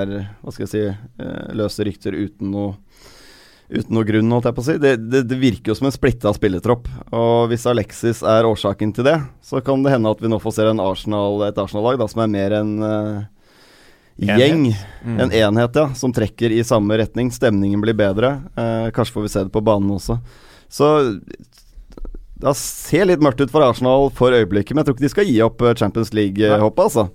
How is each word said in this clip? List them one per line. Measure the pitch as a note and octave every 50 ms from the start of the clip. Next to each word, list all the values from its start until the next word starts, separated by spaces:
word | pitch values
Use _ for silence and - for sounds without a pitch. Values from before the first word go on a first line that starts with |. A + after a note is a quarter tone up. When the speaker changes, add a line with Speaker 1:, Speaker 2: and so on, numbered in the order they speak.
Speaker 1:
er, | G2 G2 G2+ G2+ G2 G2+ - - -
hva | F#2
skal | F#2+ - G2 G2
jeg | -
si, | G#2+ G#2 G2+ G2 G#2 A#2+ - - - -
eh, | - - - - - -
løse | - G#2 G2+ - - G#2
rykter | G#2 F#2 - - G#2+ F#2+
uten | D#2 G#2 G2 - - G2+ G2
noe, | G2 G2+ G2+ G2+ F#2+ F#2+ - _ _ _ - - - - - - - - - - _ _ _ -
uten | - - - - A#2 A2+
noe | A2
grunn, | G#2 G#2 A2 A2 A2+
holdt | A#2+ A#2+ A#2
jeg | B2 A#2+
på | C3+
å | A#2
si. | C#3 D#3+ D#3
Det, | D3 C#3 C3 A2+ A2 A2+
det, | B2 C3+ B2+ A2+
det | C3 B2+
virker | C3 B2+ F#2+ - - A2
jo | G#2+
som | - C3 C#3
en | C3+
splitta | - - C3+ A2+ - - G#2 G#2
spilletropp. | - - G2+ F#2 E2+ - G#2+ B2 B2 - - B2+ B2 - - -
Og | A#2 A#2 A#2 A#2 A#2 A#2 A2+
hvis | A#2+ A#2 -
Alexis | B2+ B2 A#2 G2 - - - - A#2 A2 -
er | - G2 A2 A2 A#2
årsaken | A2+ G#2+ - - G2+ G2 - G#2+ G#2+ G#2
til | - A#2+
det, | C#3 D#3+ D#3+ C#3 B2+ - _
så | _ - C3+ C3+ B2+
kan | C#3 C3+ C3+
det | C3+ C#3 C#3
hende | A#2+ A2 A2
at | G#2+ -
vi | A2+ A2+
nå | A2 G#2
får | - A2 G#2+
se | A2 G#2+ A2
en | A2 A2
Arsenal, | F#2 F#2+ F#2 - - A2 G#2 G#2 G2+ G2+ G#2 G#2 G#2 G#2
et | G#2 G#2+
Arsenal-lag | G2 F#2+ - G#2 A2 A#2+ C3+ B2+
da, | A2 G2+
som | - A2+
er | A2+ A2
mer | G#2 G2 G2 G2+ G#2+
en, | G#2+ G#2+ G#2+ G#2 G#2+ G#2+
eh, | G#2+ G#2+ G#2+ G#2+ G#2+ G#2 G2+ G#2 G#2+ _ _ _ _ _ _ _ _ _ _ - - _ _ _ _ _ -
Speaker 2:
Enhet. | F#2 G2+ G#2 A2+
Speaker 1:
gjeng. | B2+ D3 E3 D#3+ C#3+ A#2+ G#2+ G2 G2 - - - -
Speaker 3:
Mm. | A#2 A#2 B2+
Speaker 1:
En | B2+ B2+
enhet, | G#2+ A2+ G#2+ G2+ G#2 A#2 A#2+ A#2+ A#2+
ja, | D3+ D#3 D3+ B2+
som | A#2+ - B2+ A#2+
trekker | - A2 G2 - - A#2 A#2
i | A2 A#2 A2+
samme | - B2+ A2 G2+ G#2 G#2+ A2
retning. | G#2+ G#2 - A2 B2 B2
Stemningen | A#2+ - C3+ A#2+ G#2 G2 G2 G2 G2+ G#2
blir | G#2 A2 A2+ G#2+
bedre. | G#2 G2 F#2+ G#2 A#2 C3 C#3+ C3+ C#3 - -
Eh, | - A#2 A2+ A2+ A2+ A2+ A2+
kanskje | - - A2+ -
får | - A2 G#2
vi | G#2
se | - G#2 F#2+
det | F#2+
på | - A2
banen | G#2+ A2 G#2+ G2+ G2 G2
også. | G2+ F#2 - - A#2 A#2 A#2+ - - - - - - - _ _
Så | - - C#3 D3+ D3+ D3+ C#3 A#2+ G2+ F2 - - - - - _ _ _ _ - - - - - - - - - - - - - - -
det | - C3 C#3+
ser | - - - - - - - C#3+ E3 G3+ F#3
litt | F3+ D3 D3+
mørkt | C#3+ A#2+ B2
ut | C#3 B2+
for | - D#3 D3
Arsenal | B2 A2+ - B2+ B2+ C3 C3+ C#3 C3+
for | - - B2 B2+
øyeblikket, | B2 A#2+ A2 F2 G2 G#2 G2 - B2+
men | D3+ D3+
jeg | D3
tror | B2+
ikke | A#2 C#3
de | C#3
skal | - G3+ G#3
gi | G3 B2 G#2+
opp, | A2+ A2+ - - A#2+
eh, | A#2+ A#2
Champions | A2+ A2+ - - A2+ A2+ - G#2+
League, | G#2+ G#2 G2 F#2+ G2+
eh, | G#2+ G#2
Speaker 3:
Nei. | G#2 G#2
Speaker 1:
hoppet, | G#2+ A2 G#2 - F#3
altså. | G#3+ - A#2+ G#2 F#2